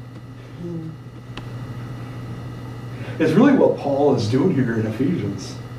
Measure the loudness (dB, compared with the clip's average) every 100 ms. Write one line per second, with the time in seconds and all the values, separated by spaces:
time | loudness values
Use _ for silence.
0 | -16 -14 -16 -16 -16 -12 -8 -8 -8 -12
1 | -14 -16 -14 -12 -10 -10 -10 -10 -10 -10
2 | -10 -10 -10 -10 -10 -10 -12 -12 -12 -10
3 | -10 0 4 8 8 8 6 4 0 4
4 | 4 4 2 4 4 4 2 2 -2 0
5 | 0 2 -2 -6 -10 -12 -12